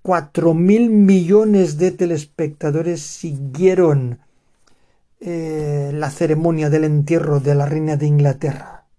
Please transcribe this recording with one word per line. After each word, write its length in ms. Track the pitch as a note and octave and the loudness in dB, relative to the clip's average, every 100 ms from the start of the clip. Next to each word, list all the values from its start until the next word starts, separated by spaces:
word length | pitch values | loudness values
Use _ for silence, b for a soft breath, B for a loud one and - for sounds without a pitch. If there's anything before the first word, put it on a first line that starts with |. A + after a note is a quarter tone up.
cuatro 540 | - F3+ D3+ - E3 | -4 -4 -2 -2 0
mil 340 | E3 F3+ G#3+ A#3 | 2 2 4 4
millones 880 | G#3+ G3 F#3+ E3+ G#3 G#3+ G3+ F3+ D3+ | 4 4 4 4 2 4 2 2 0
de 140 | F#3 | -2
telespectadores 1120 | F3+ F3+ D#3+ D3 - D#3 D3+ D#3 D3 E3 E3+ | 0 -4 -4 -8 -8 -8 -6 -4 -4 -4 -6
siguieron, 1200 | - - E3+ C#3+ C#3 C3 F#3 F#3 F3 C#3+ B2 A#2+ _ _ _ _ _ _ _ _ _ _ | -10 -14 -10 -10 -10 0 2 4 4 2 -2 -8 _ _ _ _ _ _ _ _ _ _
eh, 680 | - E3+ D#3+ D#3 D3+ D3 C#3+ | -10 -8 -6 -6 -4 -4 -4
la 180 | D3 D3 | -6 -8
ceremonia 600 | C#3+ E3 D3+ E3 E3 D3+ | -4 -2 0 0 0 0
del 140 | D#3 | 0
entierro 540 | D#3 D3+ D3 E3 E3 D3 | 2 0 2 0 0 -2
de 160 | C3+ | 0
la 120 | C#3+ C#3+ | 0 0
reina 300 | D3+ D#3 D3 | -2 -2 -2
de 100 | D3 | 0
Inglaterra. 800 | D3 C#3+ C3+ D3+ C3+ - - _ | 2 2 0 -4 -6 -12 -20 _